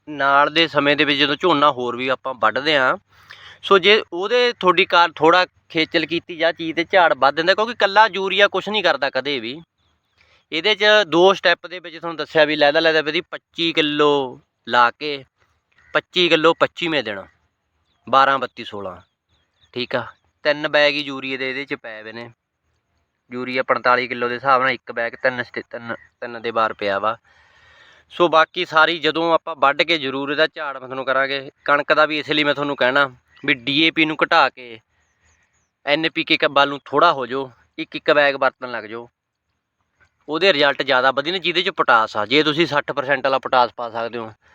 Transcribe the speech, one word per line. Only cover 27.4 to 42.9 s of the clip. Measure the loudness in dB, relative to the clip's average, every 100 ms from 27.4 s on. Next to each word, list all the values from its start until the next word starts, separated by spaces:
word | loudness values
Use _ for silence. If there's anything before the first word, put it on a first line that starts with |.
| _ _ _ _ _ _ _
ਸੋ | 0 2
ਬਾਕੀ | 4 2 -2
ਸਾਰੀ | -2 2 2 2
ਜਦੋਂ | -2 -2 0
ਆਪਾਂ | 0 -2 0
ਵੱਢ | 0 2
ਕੇ | 0 -2
ਜ਼ਰੂਰ | -4 -6 -4
ਇਹਦਾ | -2 -2
ਝਾੜ | -2 -10
ਮੈਂ | -10
ਤੁਹਾਨੂੰ | -10 -8
ਕਰਾਂਗੇ। | -4 -2 -2 -4 -10 -10
ਕਣਕ | -2 0 2
ਦਾ | 2 2
ਵੀ | 0
ਇਸ | -2
ਲਈ | 0
ਮੈਂ | 0
ਤੁਹਾਨੂੰ | 0 -4 0
ਕਹਿਣਾ | 2 2 0 -4 _ _
ਵੀ | -4 -2
ਡੀ | -2 0
ਏ | 0
ਪੀ | 2
ਨੂੰ | -2 0
ਘਟਾ | 0 2 2
ਕੇ | -2 -16 -20 _ _ _ _ _ _ _ _ _ _ -2
ਐਨ | 0 0
ਪੀ | -4
ਕੇ | -2 0
ਕ-, | 2
ਵੱਲ | 2 0
ਨੂੰ | -2
ਥੋੜ੍ਹਾ | -4 2 4
ਹੋ | 2 -4
ਜਾਓ, | -6 -8 -14 _ -14
ਇੱਕ | -12 -4
ਇੱਕ | 0
ਬੈਗ | 2 2 2
ਵਰਤਣ | -2 -2 -8
ਲੱਗ | -10
ਜਾਓ, | -12 -14 -16 _ _ _ _ _ _ _ _ _ _ _ -8
ਉਹਦੇ | 0 0
ਰਿਜ਼ਲਟ | 2 2 0
ਜ਼ਿਆਦਾ | 0 2 2
ਵਧੀਆ | 0 -4
ਨੇ | -6
ਜਿਹਦੇ | -4 -4
'ਚ | -4
ਪੋਟਾਸ਼ | -2 2 4 2 -4
ਆ। | 0
ਜੇ | 2
ਤੁਸੀਂ | 2 0 0
ਸੱਠ | -2 -4